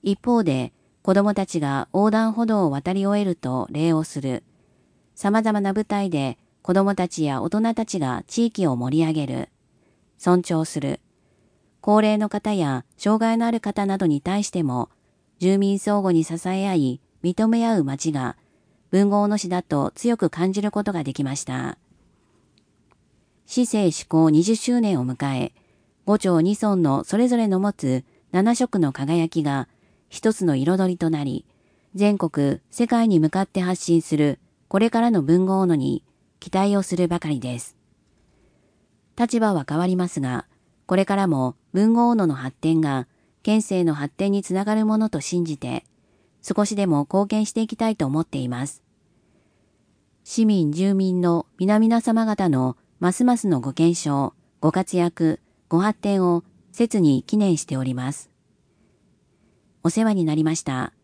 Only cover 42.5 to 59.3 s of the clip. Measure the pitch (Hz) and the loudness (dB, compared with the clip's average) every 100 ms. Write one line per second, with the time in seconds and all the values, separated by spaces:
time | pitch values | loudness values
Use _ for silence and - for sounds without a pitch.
42.5 | - 165 160 151 135 127 _ _ _ - | -4 0 2 2 -2 -6 _ _ _ 0
43.5 | 214 208 185 170 147 147 _ 202 202 196 | 0 2 0 0 0 -6 _ -2 -2 -2
44.5 | 185 202 220 220 214 220 156 - 180 170 | -4 -2 0 0 0 0 -2 -4 -4 -4
45.5 | 147 127 127 _ _ _ _ _ _ - | -6 -6 -8 _ _ _ _ _ _ -6
46.5 | - 208 208 196 147 143 190 202 214 214 | -2 -2 0 0 0 0 0 0 -2 -2
47.5 | - 220 - 226 220 139 147 165 - 127 | -4 -6 -2 -4 -2 -2 -2 -4 -6 -6
48.5 | - - - _ _ _ _ _ _ _ | -6 -8 -10 _ _ _ _ _ _ _
49.5 | _ _ _ _ _ _ _ - - 220 | _ _ _ _ _ _ _ -10 0 2
50.5 | 202 156 151 196 190 190 180 180 170 - | 4 2 0 0 2 2 2 2 0 -2
51.5 | _ 185 214 226 233 233 226 226 208 185 | _ 2 4 4 2 2 0 0 0 0
52.5 | 135 127 127 _ _ 175 185 247 240 208 | 2 0 -4 _ _ -2 2 2 2 2
53.5 | 147 127 131 165 170 151 139 135 _ _ | 0 -2 2 2 2 -2 -2 -2 _ _
54.5 | _ 156 185 190 180 175 - 165 - _ | _ 0 0 -2 0 -2 0 0 0 _
55.5 | _ _ 165 202 214 202 196 180 170 - | _ _ 0 0 -2 -2 0 2 0 -4
56.5 | _ _ - 233 214 160 135 - 214 202 | _ _ -2 0 4 4 2 0 0 2
57.5 | 165 - 131 131 127 127 143 - _ _ | 0 -2 -4 -4 -4 -6 -8 -14 _ _
58.5 | _ _ _ _ _ _ _ _ | _ _ _ _ _ _ _ _